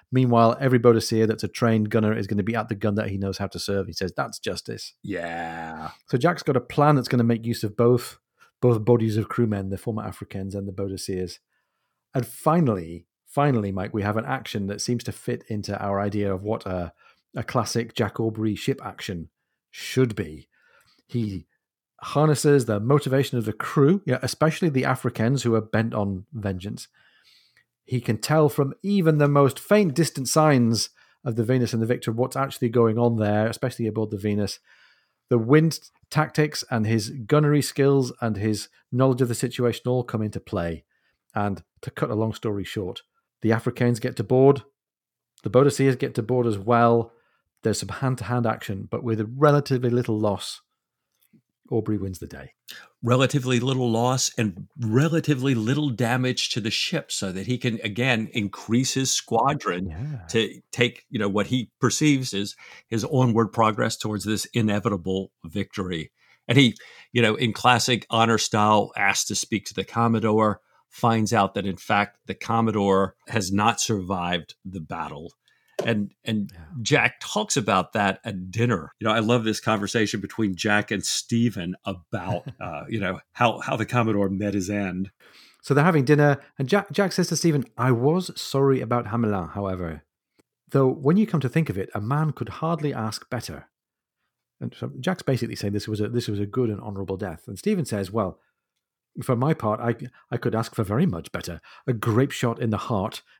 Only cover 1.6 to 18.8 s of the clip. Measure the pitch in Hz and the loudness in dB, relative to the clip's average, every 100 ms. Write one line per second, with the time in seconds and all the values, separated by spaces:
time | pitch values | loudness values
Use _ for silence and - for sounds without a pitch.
1.6 | 120 110 107 113 107 110 98 101 101 117 | 2 2 2 2 2 0 -2 -2 0 -4
2.6 | 110 101 110 101 107 98 98 95 98 87 | -4 -2 0 0 -2 -4 -4 -4 -6 -6
3.6 | - 98 95 - 92 - 131 - 113 87 | -4 -2 -4 -6 -6 -4 -8 -6 -8 -8
4.6 | - 110 - _ - 90 85 85 82 82 | -10 -12 -14 _ -10 -8 -6 -8 -8 -10
5.6 | 82 80 78 - _ 127 156 170 - 127 | -12 -12 -14 -14 _ 0 0 0 -2 -2
6.6 | - - 147 147 117 123 117 117 117 113 | -2 2 4 4 2 2 2 0 -2 -4
7.6 | 107 - 120 123 - - _ _ _ _ | -4 2 4 4 0 -18 _ _ _ _
8.6 | 123 113 107 120 113 107 104 - 117 101 | 2 4 4 4 4 0 -2 0 0 0
9.6 | 98 95 - 107 107 - 95 98 98 101 | -4 -6 -6 -6 -8 -12 -12 -10 -8 -8
10.6 | 98 92 98 95 - 92 90 - _ _ | -8 -6 -6 -6 -6 -6 -6 -10 _ _
11.6 | _ _ _ _ _ 131 120 - 156 170 | _ _ _ _ _ -6 -6 -2 2 2
12.6 | 143 98 82 85 _ _ _ - 143 123 | 2 0 -4 -12 _ _ _ 0 2 2
13.6 | 101 95 98 110 101 110 127 135 113 110 | -2 -4 -4 -2 -2 -2 -4 -8 -6 -6
14.6 | 98 104 - 120 - - - 117 - 107 | -6 -6 -4 -4 -4 -8 -8 -8 -6 -8
15.6 | 101 101 101 98 101 104 101 92 104 110 | -6 -6 -2 -2 -2 -2 -2 -2 -4 -6
16.6 | 98 92 85 _ _ _ _ - 113 127 | -4 -6 -6 _ _ _ _ -10 -4 -2
17.6 | 107 117 113 - 104 - 113 110 110 101 | -2 -4 -4 -2 -2 -2 -4 -2 -4 -2
18.6 | - 131 | -4 -6